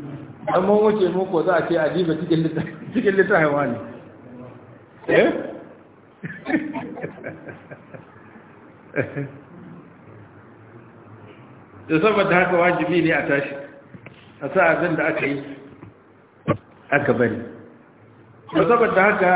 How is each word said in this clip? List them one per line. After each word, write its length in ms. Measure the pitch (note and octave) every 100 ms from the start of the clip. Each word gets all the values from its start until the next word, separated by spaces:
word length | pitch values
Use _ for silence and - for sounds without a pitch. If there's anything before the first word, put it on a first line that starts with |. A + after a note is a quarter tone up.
| - - - - -
Dan 180 | F3+ F#3+
mun 120 | G#3
wuce 260 | G#3+ G#3 F3+
mu 120 | F3+ F#3
ko 120 | E3
za 100 | E3
a 120 | E3+ E3
ce 80 | E3+
a 100 | D3+
diba 200 | E3+ E3+ D3+
cikin 240 | E3+ D#3+
litta-, 240 | D#3+ - - -
<laughs> 120 | -
cikin 200 | G#3+ G#3 F#3+
littafin 360 | F#3 F#3+ D3+
wani. 260 | C#3+ C3 A2+ - - - - - - - - - - - - -
Eh? 200 | E3 E4 - - - - - - - - - - - - D#4 - - - - D#3+ - E3+ D#3+ - - - D3 - - - - - - - - - - -
<laughs> 500 | - - C#3+ C#3 - - - - - - - - - - - - - - - - - - - - - - - - - -
Da 120 | D#3+
saboda 360 | G#3+ G3+ E3+ F3
haka 200 | F3+ F3
wajibi 460 | F3 E3 D#3 F3
ne 100 | D#3+
a 100 | D3+ C#3
tashi. 260 | C#3 - - - - - - - - - -
A 80 | C#3+
sa 100 | F#3+ E3+
abin 260 | D#3 E3+ D3
da 80 | D#3
aka 200 | D#3 C#3
yi, 160 | C#3 - - - - - - _ _ _ _ - - - - -
aka 220 | C#3+ C#3
bari. 260 | A2+ A#2 G#2 - - - - - - - - - - -
Da 80 | - -
saboda 340 | A#3 A3 F#3
haka, 300 | G3+ G3+ F3+